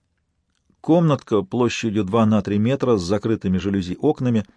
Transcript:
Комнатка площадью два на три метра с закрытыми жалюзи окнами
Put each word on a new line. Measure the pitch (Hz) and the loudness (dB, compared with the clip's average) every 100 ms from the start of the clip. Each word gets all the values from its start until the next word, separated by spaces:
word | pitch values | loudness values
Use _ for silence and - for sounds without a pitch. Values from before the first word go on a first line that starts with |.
| _ _ _ _ _ _ _ _ | _ _ _ _ _ _ _ _
Комнатка | - 170 165 135 - 107 | 0 2 4 0 0 0
площадью | 95 117 120 - 113 104 | 0 0 0 -2 -4 -2
два | 98 117 107 | 0 2 2
на | 107 | 2
три | 92 104 | 0 -2
метра | 110 139 127 110 | 0 0 0 0
с | |
закрытыми | 85 104 113 110 98 92 | 0 -2 -2 -2 -2 -2
жалюзи | 95 98 87 87 | -2 -2 -4 -2
окнами | 143 151 127 113 95 | -2 0 -2 -2 -4